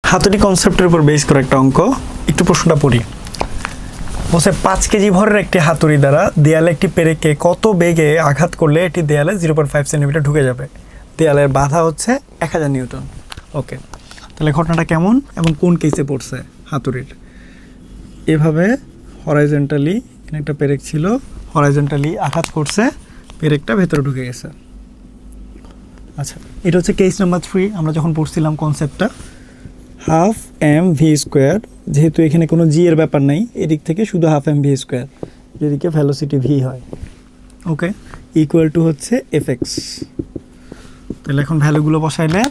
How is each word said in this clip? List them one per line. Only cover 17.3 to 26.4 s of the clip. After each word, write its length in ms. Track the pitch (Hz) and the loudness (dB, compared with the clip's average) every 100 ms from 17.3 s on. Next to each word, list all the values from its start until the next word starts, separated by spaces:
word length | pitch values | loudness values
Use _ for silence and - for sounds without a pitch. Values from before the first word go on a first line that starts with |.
| - - - - - - - - - - | -20 -20 -20 -20 -20 -20 -20 -20 -10 -2
এভাবে 320 | 160 160 156 185 262 - - - - | 2 2 2 0 0 -4 -20 -20 -14
হরাইজন্টালি 680 | - 147 147 147 139 147 143 208 - - | -2 2 2 2 0 0 0 -2 -6 -20
এখানে 160 | - 156 | -12 -10
একটা 120 | 147 147 | -6 -4
পেরেক 200 | 143 143 - | -2 -2 -4
ছিল, 160 | 151 170 247 - - - | -4 -2 -2 -6 -16 -6
হরাইজন্টালি 580 | 160 143 143 143 143 143 208 165 | 0 2 2 0 -2 -2 -2 -4
আঘাত 200 | 165 165 - | -4 -4 -4
করছে, 260 | 147 - 240 - - - - - | -4 0 -2 -2 -18 -20 -20 -4
পেরেকটা 320 | 156 147 - 226 | 0 0 0 -2
ভেতরে 220 | 175 151 139 | 0 0 -2
ঢুকে 160 | 131 127 | -4 -8
গেছে। 180 | 120 - - - - - - - - - - - - - - - - - - | -12 -16 -18 -20 -20 -20 -20 -20 -20 -20 -20 -20 -20 -20 -20 -20 -20 -18 -12
আচ্ছা, 160 | 139 - | -12 -12